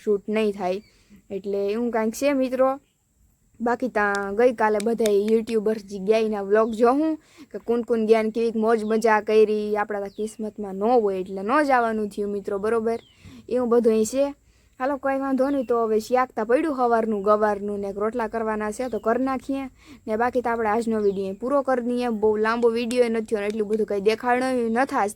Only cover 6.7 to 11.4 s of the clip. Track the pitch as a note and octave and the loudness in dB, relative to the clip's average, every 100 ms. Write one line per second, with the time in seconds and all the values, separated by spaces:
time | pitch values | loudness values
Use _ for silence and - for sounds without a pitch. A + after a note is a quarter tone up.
6.7 | G#3+ A#3+ C#4 D#4+ D#4 _ - D4 G3+ - | 2 2 4 0 -2 _ -20 -16 -10 -4
7.7 | A#3 A#3 A#3 G#3+ A3+ A3 A3+ A#3 A3 A3 | -4 0 0 2 2 2 -2 -2 0 2
8.7 | A3+ G#3+ A3 A3 G#3+ G#3 G#3+ G#3+ G#3+ G#3 | 0 0 0 2 2 2 4 4 2 -2
9.7 | G#3 G#3 G3+ G3+ - G#3+ - G#3+ G3+ G3+ | -2 -2 -6 -8 -8 -10 -8 -10 -8 -10
10.7 | F#3+ G#3+ B3 G#3 F#3+ F#3 F#3+ | -4 2 4 2 -2 -4 -6